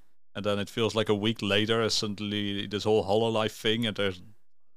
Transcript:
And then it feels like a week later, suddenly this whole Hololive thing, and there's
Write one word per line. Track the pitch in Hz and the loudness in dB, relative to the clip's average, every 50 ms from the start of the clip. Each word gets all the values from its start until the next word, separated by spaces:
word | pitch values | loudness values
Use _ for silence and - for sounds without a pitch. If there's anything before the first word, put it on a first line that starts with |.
| - - - - - - - | -20 -20 -20 -20 -20 -14 -12
And | 107 101 | -4 -2
then | 104 101 101 | -2 0 0
it | 101 - | -2 -4
feels | - - 113 107 95 | -2 0 0 2 2
like | 113 110 107 | 0 2 2
a | 107 | 2
week | 104 98 110 117 - - | 2 2 0 0 0 0
later, | 101 98 104 107 107 113 113 113 107 | 2 4 4 4 4 2 2 2 2
suddenly | - - - 107 104 95 107 104 101 104 104 101 101 101 104 | 2 0 0 -2 -4 -4 -4 -4 -2 -2 -2 -2 -4 -4 -6
this | 104 101 101 98 | -4 -6 -2 0
whole | 107 107 110 90 | 2 2 4 4
Hololive | 92 98 110 113 117 113 110 110 110 | 4 2 2 2 2 2 0 0 0
thing, | - - - 113 110 113 120 | -2 -2 0 0 0 2 0
and | 113 101 | -2 -2
there's | - 101 101 92 - - - - - - - - - - - - | 0 -2 -2 -2 -4 -10 -18 -18 -20 -20 -20 -20 -20 -20 -20 -16